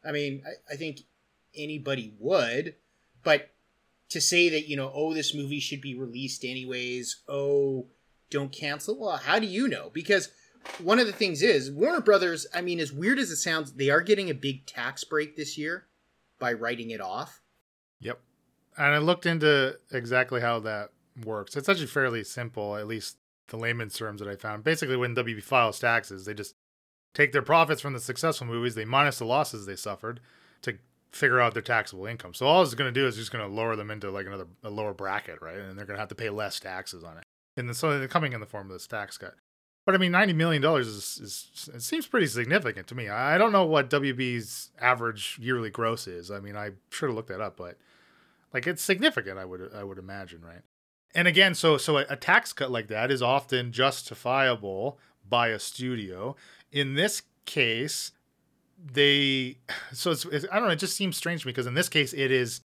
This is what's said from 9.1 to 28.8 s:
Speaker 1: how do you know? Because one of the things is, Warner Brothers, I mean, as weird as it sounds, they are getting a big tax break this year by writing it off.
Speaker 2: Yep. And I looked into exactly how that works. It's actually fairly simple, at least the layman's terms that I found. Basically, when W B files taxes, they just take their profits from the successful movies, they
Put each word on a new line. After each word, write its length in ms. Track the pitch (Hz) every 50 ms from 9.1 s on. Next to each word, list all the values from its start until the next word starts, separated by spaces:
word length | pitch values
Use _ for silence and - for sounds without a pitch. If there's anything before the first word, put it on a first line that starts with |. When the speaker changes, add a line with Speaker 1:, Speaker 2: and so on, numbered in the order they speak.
| 165
Speaker 1:
how 220 | 131 - 135 165 226
do 80 | 220
you 220 | 202 180 202 262 262
know? 220 | 147 98 73 85
Because 380 | - 156 160 - 202 190 - - _ _ _ _ _ _ _ - - -
one 160 | 175 170 214 240
of 80 | 247
the 60 | 214
things 300 | 190 - 214 190 165 139
is, 280 | 175 240 190 143 127 135
Warner 300 | 143 143 202 294 349 320
Brothers, 460 | - 214 208 196 185 175 170 156 - - -
I 60 | 175
mean, 200 | 180 180 175 170
as 120 | 160 135
weird 260 | 123 139 170 214 269 262
as 120 | 262 180
it 60 | 165
sounds, 360 | - - 175 160 160 156 135
they 180 | 127 127 135 139
are 120 | 143 160
getting 280 | 170 185 208 196 196 175
a 40 | 147
big 320 | 131 - 139 135 135 _
tax 380 | - - - 120 123 139 - -
break 320 | - 156 151 151 147 151
this 200 | 156 151 139 -
year 300 | - 147 156 170 185 _ _ _ _ _ _ _ _ _ _ _ _
by 140 | 127 123
writing 380 | 120 107 117 117 123 117 117 113
it 100 | 113 104
off. 400 | 98 92 92 113 151 - - _ _ _ _ _ _ _ _ _ _ _ _ _
Speaker 2:
Yep. 180 | - 113 123 - _ _ _ _ _ _ _ _ _ _ _
And 180 | - 143 143 147
I 40 | 151
looked 280 | 151 165 180 170 -
into 500 | 175 165 165 151 151 147 139 131 131 - - _ _
exactly 480 | - 131 120 117 123 127 127 127 131 120
how 180 | 117 117 117 113
that 300 | 107 110 107 104 104 - _ _ _ _ _ 120 113
works. 320 | 110 110 107 101 - -
It's 120 | 147 135 196
actually 180 | 196 175 156
fairly 380 | 123 - 147 135 127 117 113 101
simple, 500 | - - 127 120 113 117 110 104 104 104
at 120 | 104 107
least 320 | 107 113 110 104 - - _ _ _ _ _ _ -
the 80 | -
layman's 380 | 110 113 117 120 120 113 104 -
terms 260 | - 117 107 104 101
that 80 | 104 101
I 60 | 101
found. 300 | 98 - 107 107 107 110
Basically, 320 | 151 165 156 - 131 131
when 180 | 123 123 123 120
W 220 | 123 117 113 113
B 40 | 104
files 380 | - - 139 127 120 110 101 -
taxes, 460 | - 120 113 117 107 - 98 95 92
they 100 | 101 107
just 200 | 104 101 - _ _ _ _ _ _ _ _ _ _ _ _ _
take 180 | - 147 139
their 100 | 123 143
profits 380 | 123 131 156 165 165 147 156 -
from 120 | - 143
the 80 | 135 123
successful 460 | 120 - 120 - - 165 156 - 131
movies, 280 | 117 117 117 120 123 110
they 120 | 110